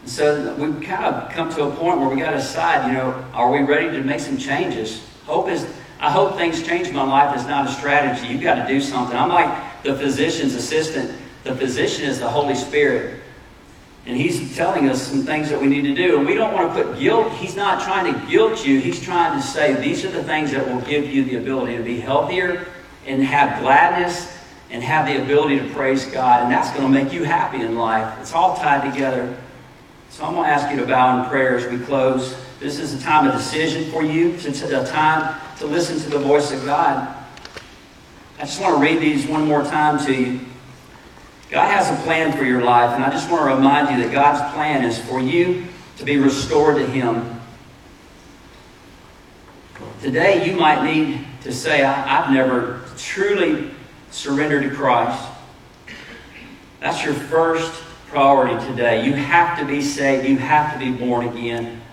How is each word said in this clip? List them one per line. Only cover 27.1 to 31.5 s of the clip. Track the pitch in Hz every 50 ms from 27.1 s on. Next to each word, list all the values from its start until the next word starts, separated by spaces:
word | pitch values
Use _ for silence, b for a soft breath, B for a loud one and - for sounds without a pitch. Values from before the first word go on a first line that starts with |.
you | - 110 110
happy | 147 165 170 127 - 127 131
in | 113 113 113 117
life. | 117 113 113 110 113 - - -
It's | - - -
all | 165 180 185 -
tied | - - 147 143 - - 139
together. | 127 143 135 131 127 123 120 123 - - - - - - - - - - - - - - - -
So | - - -
I'm | 160 165
gonna | 170 170 151
ask | 151 147 143 143
you | 143 135
to | 120
bow | 120 131 127 127 127 127 123
in | - -
prayer | - 139 131 127